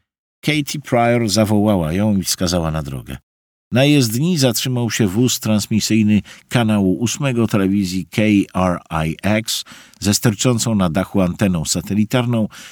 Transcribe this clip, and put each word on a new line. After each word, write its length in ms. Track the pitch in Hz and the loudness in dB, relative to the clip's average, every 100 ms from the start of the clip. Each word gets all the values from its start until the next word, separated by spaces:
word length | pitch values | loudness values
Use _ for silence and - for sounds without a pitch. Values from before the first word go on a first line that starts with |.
| _ _ _ _ | _ _ _ _
Katie 400 | - 151 139 151 | -4 -4 -4 -8
Pryor 480 | - 120 117 120 113 | -2 0 2 2 2
zawołała 640 | 104 104 104 107 98 78 | 2 2 2 2 2 0
ją 240 | 90 107 98 | 0 0 0
i 60 | |
wskazała 480 | 85 - 90 87 80 | -2 -2 -2 0 -2
na 120 | 78 | -4
drogę. 340 | 69 65 58 67 - _ _ _ _ | -6 -10 -10 -14 -16 _ _ _ _
Na 120 | 120 | 2
jezdni 540 | 143 147 117 117 165 170 | 4 4 2 0 0 2
zatrzymał 520 | 135 113 135 123 117 | 2 0 -2 -2 -2
się 180 | - 104 | 0 0
wóz 320 | 101 127 - | 2 0 0
transmisyjny 840 | 110 107 - 110 - 110 107 107 - - _ | -2 -2 0 -2 2 2 4 2 0 -14 _
kanału 520 | 127 110 107 95 90 | -2 0 2 2 0
ósmego 460 | 117 - 139 117 110 | -2 -2 -2 0 0
telewizji 600 | 110 95 101 92 92 82 | 0 0 0 -2 -4 -6
K 160 | - 107 101 - | -2 2 2 2
R 260 | 92 92 87 - 82 80 | 0 -2 -2 -6 -4 -4
I 100 | 76 | -4
X 420 | 95 107 113 - - - - _ | -2 -2 -2 -8 -10 -20 -20 _
ze 140 | 113 | -2
sterczącą 600 | 104 127 101 131 117 117 | 0 0 0 0 0 0
na 160 | 107 90 | 0 0
dachu 300 | 78 90 101 | 0 -2 0
anteną 440 | 90 - 101 87 | -2 0 0 0
satelitarną 840 | 73 92 - 101 104 127 123 117 107 - - | -2 -4 -2 -2 0 0 0 -2 -2 -6 -20